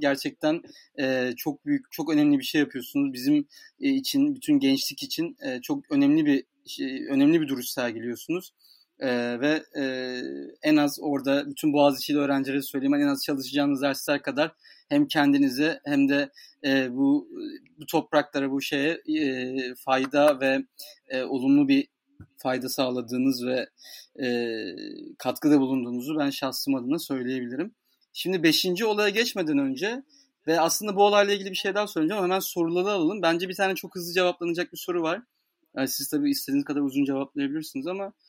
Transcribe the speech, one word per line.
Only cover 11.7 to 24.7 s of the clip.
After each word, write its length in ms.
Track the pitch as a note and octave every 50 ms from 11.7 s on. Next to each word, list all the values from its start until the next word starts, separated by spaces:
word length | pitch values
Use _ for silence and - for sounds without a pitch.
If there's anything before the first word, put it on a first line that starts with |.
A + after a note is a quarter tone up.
| C#3+
Boğaziçi'li 460 | D3 C#3+ C#3+ C3+ C3 - - D3 D3
öğrencilere 440 | C#3+ C#3 C#3 C#3 C3+ C3+ C3+ C#3+ C3+
söyleyeyim, 320 | - - C#3 C3+ C#3 D3
en 120 | C#3+ D3
az 180 | C#3+ C#3 C3+ -
çalışacağınız 580 | - D3 C3+ C3 B2+ C3+ D3 C#3+ C#3+ C#3+ B2+ C#3
dersler 400 | C#3+ C3+ - - - D3 C3+ -
kadar 300 | C#3+ B2+ C3+ D#3 D#3+ - _ _ - - _ _ _
hem 200 | C#3+ D3 D3 C#3
kendinize 720 | - D#3 C#3+ C#3+ C#3+ C#3 C#3+ C3+ B2 B2+ D3+ D#3 E3 - -
hem 240 | C#3+ D3 C#3 C#3 C#3
de, 220 | C#3+ C#3+ C#3+ C#3 - - - - _ _ -
e, 240 | C#3 C3+ C3+ C3 B2
bu, 380 | B2 C3 C#3 C#3 C#3+ D3 - - - - - - - - - _ _ D3+
bu 80 | D3
topraklara, 640 | - - D#3+ D3 - - D3 C#3+ - - C#3+ C#3 C3+
bu 100 | C3+ C#3
şeye, 300 | C3+ - D3+ C#3 C#3 D#3 E3 - - D#3+ D3+ D#3
e, 340 | D3+ C3+ C3 B2+ B2+ B2+ C3 C3+ B2+ B2 B2+
fayda 680 | - - C#3 C3 C3 C3 C3+ C3+ D3 D3 D3+ C#3+ C3
ve, 180 | C3+ C3+ C3+ C3+ C3+ - _ - - - - _ _ -
e, 140 | C3+ C3 B2+
olumlu 460 | - - C3 B2 C3+ C#3 D3 D3 C3+
bir 200 | C#3 C3+ C#3 - _ _ _ _ _ - - - _
fayda 320 | - - C3+ B2+ B2+ B2 C3+
sağladığınız 800 | - - C3+ B2+ B2 B2+ A#2+ A2+ B2 B2+ B2+ C3+ C3 A#2+ B2
ve, 220 | B2+ B2+ B2+ A2+ - _ _ - - - - - _ _ - C3
e, 20 | B2 A#2+ A#2+ A#2+ A#2 A2+ A2 G#2 F#2+